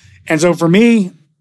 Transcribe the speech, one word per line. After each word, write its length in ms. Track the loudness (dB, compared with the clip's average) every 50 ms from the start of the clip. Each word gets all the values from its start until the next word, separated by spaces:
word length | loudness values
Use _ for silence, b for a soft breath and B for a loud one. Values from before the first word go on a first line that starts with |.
| b b b b b -6
and 120 | -4 -2
so 140 | 0 -2 -2
for 140 | -2 -2 0
me, 420 | 2 2 2 2 2 0 -2 -4 -8 _ _ _ _ _